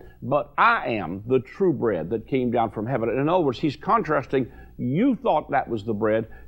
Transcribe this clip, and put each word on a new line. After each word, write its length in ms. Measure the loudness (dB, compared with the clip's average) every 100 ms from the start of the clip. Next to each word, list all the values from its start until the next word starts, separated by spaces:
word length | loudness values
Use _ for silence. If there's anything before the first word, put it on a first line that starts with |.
| -20 -12
But 280 | -2 -2 0 2
I 360 | 4 4 0
am 300 | -2 -4 -6 0
the 140 | 0
true 340 | 0 0 0
bread 340 | 2 0 0 -2
that 180 | -4 -2
came 240 | 0 2
down 200 | 2 0
from 160 | -2 -2
heaven." 240 | -2 0
In 180 | 0 2
other 160 | 2
words, 140 | 2 0
he's 180 | -2 -2
contrasting, 720 | 0 0 2 0 0 0 0 -6 -18 -6
"You 360 | -2 2 2
thought 360 | 2 0 0 0
that 180 | -2 0
was 160 | -4
the 80 | -2
bread. 360 | 0 2 2 -2 -10